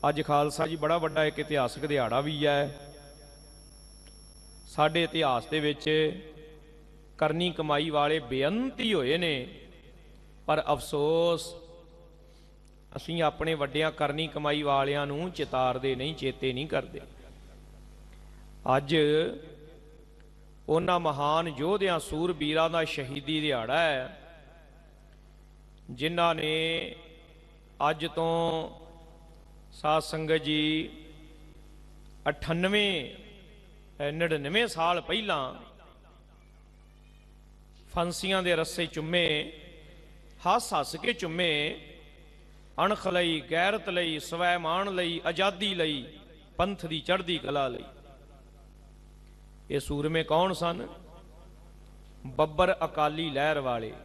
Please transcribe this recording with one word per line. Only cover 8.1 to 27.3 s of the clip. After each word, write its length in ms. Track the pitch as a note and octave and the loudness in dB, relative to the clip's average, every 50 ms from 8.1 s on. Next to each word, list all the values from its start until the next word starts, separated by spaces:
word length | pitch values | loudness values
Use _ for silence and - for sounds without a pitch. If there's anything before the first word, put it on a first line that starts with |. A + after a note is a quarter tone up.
| D#3 D#3+ | 2 0
ਬੇਅੰਤ 600 | C#3+ A#2 C3 C3 C3+ D3 F#3+ A3+ B3+ C4+ C4 - | -2 -2 -2 0 0 0 0 0 -2 -4 -4 -4
ਹੀ 140 | A3 A3+ G#3+ | -2 0 2
ਹੋਏ 240 | E3+ C3 B2 D3 E3+ | 2 2 2 0 0
ਨੇ, 440 | F3 E3 D3+ C3 B2 - - - - - - - - - - - - - - - - - - - - | 0 0 -2 -2 -4 -8 -12 -18 -20 -20 -20 -20 -20 -20 -20 -20 -20 -20 -20 -20 -20 -20 -20 -12 -2
ਪਰ 180 | - D3+ D#3 D#3 - D3 | 0 0 0 2 0 0
ਅਫਸੋਸ 800 | C#3+ - - - D3 C#3+ D3+ D#3+ E3 E3 E3+ E3+ D#3 - - - - - - - - - - - - - - - - - - - - - - - - - - - - - - - | 0 0 -4 -2 0 2 4 4 4 4 2 2 0 -2 -8 -12 -16 -18 -20 -20 -20 -20 -20 -20 -20 -20 -20 -20 -20 -20 -20 -20 -20 -20 -20 -20 -20 -20 -20 -20 -20 -20 -14 -12
ਅਸੀਂ 280 | C3+ - - E3 E3+ D#3+ | -12 -8 -4 0 2 2
ਆਪਣੇ 300 | D3+ D3 - - D#3+ D#3+ | 2 2 0 -2 -2 0
ਵੱਡਿਆਂ 380 | D3 C#3+ C#3 C3 D3 D#3 D#3 | 0 -2 -2 0 2 0 0
ਕਰਨੀ 360 | D3+ - D3+ C#3+ C#3+ D3+ D#3+ D3 | 2 0 0 0 2 0 -2 -2
ਕਮਾਈ 340 | - D3+ D3+ D3 D3 D3+ | -4 -2 0 0 0 2
ਵਾਲਿਆਂ 460 | D3+ C#3+ C#3 C#3 C3+ C#3 C#3+ D3 C#3+ C#3+ | 2 2 4 4 4 2 0 0 -2 -2
ਨੂੰ 240 | C#3+ D3 E3+ F#3 | -4 -4 -4 -6
ਚਿਤਾਰਦੇ 640 | F3 - D3+ C3+ - C3 B2+ B2+ B2 B2+ B2+ C3+ C3 | -4 -4 -4 -2 0 2 2 2 0 0 0 -2 -2
ਨਹੀਂ, 200 | B2 B2+ D3+ D#3 | 0 -2 -6 -4
ਚੇਤੇ 380 | - C3+ C3 B2 - - C3 B2+ | -2 -4 -4 -4 -2 -2 -2 -2
ਨਹੀਂ 140 | B2+ D3 D#3 | -2 -4 -2
ਕਰਦੇ। 340 | - C#3 B2+ - - - - - - - - - - - - - - - - - - - - - - - - - - - - - - - - - - - - - B2+ C3+ | -2 -2 -2 -4 -10 -12 -14 -14 -18 -20 -20 -20 -20 -20 -20 -20 -20 -20 -20 -20 -20 -20 -20 -20 -20 -20 -20 -20 -20 -20 -20 -20 -20 -20 -20 -20 -20 -8 0 2 2 2
ਅੱਜ 180 | C#3+ C#3 D#3 D#3+ D3+ D3 D3+ D#3 E3+ - - - - - - - - - - - - - - - - - - - - - - - - - - - - - | 2 2 4 4 4 6 4 4 2 0 -4 -8 -12 -16 -18 -18 -20 -20 -20 -20 -20 -20 -20 -20 -20 -20 -20 -20 -20 -20 -20 -20 -20 -20 -20 -14 -2 2
ਉਹਨਾਂ 300 | D3+ E3 F3 F3+ F3+ F3 | 2 2 4 2 2 2
ਮਹਾਨ 480 | E3+ D#3 C#3+ C#3 C#3+ D3 D3+ D#3+ E3+ E3+ | 2 0 0 0 0 2 2 2 0 -2
ਯੋਧਿਆਂ, 520 | D3 B2 D3 E3+ G3+ G3+ G3 F#3+ F3 - | -4 -2 0 0 0 2 2 2 2 0
ਸੂਰਬੀਰਾਂ 720 | - - E3 D#3 E3+ F3+ F3 D3 D3+ D3 D3+ D#3+ D#3+ E3 | -2 -4 -4 -2 0 -2 -2 -2 -2 0 2 2 2 2
ਦਾ 140 | E3 E3 D#3+ | 2 0 0
ਸ਼ਹੀਦੀ 580 | D#3 - - C#3 B2 C#3 C#3+ C#3 C#3+ D#3 D#3 | 0 -2 -6 -6 -6 -8 -8 -4 -2 -2 0
ਦਿਹਾੜਾ 380 | D3+ D3+ C#3 A#2+ A2+ A#2 C3 D#3+ | 0 0 0 0 0 0 2 2
ਹੈ, 420 | E3+ D#3+ D3 C3 B2+ G#2+ - - - - - - - - - - - - - - - - - - - - - - - - - - - - - - - - - - - - | 4 2 2 0 -4 -6 -10 -16 -20 -20 -20 -20 -20 -20 -20 -20 -20 -20 -20 -20 -20 -20 -20 -20 -20 -20 -20 -20 -20 -20 -20 -20 -20 -20 -20 -20 -20 -20 -20 -20 -14 -14
ਜਿਨ੍ਹਾਂ 440 | C3+ A#2+ C3+ D#3+ E3+ F3 E3+ E3+ E3 | -8 -2 -2 0 2 4 4 4 4
ਨੇ 600 | D#3 D#3 D#3 D#3 D#3+ D#3+ D#3+ E3 E3 - - - E3 - - - - - - | 2 0 0 0 0 0 0 0 -2 -4 -6 -10 -12 -16 -20 -20 -20 -20 -20